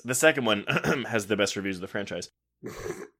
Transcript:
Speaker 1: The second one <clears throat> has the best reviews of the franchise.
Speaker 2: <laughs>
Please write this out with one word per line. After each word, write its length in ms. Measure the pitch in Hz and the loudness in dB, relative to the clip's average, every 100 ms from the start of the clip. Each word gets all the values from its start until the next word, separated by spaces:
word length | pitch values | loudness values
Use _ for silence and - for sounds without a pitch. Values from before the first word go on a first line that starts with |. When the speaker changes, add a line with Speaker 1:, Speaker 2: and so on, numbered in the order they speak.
| 120 | -4
Speaker 1:
The 100 | 127 | 4
second 300 | 160 143 113 | 4 6 2
one 180 | 101 | 2
<clears throat> 440 | - 156 - 147 104 | 0 0 0 0 0
has 160 | 113 98 | -2 2
the 100 | 104 | 2
best 180 | 98 104 | 2 0
reviews 220 | 98 90 | -4 -4
of 40 | |
the 60 | 95 | -6
franchise. 420 | 107 98 87 - _ _ _ | -6 -6 -8 -10 _ _ _
Speaker 2:
<laughs> 60 | - - - - - _ | -14 -10 -10 -10 -14 _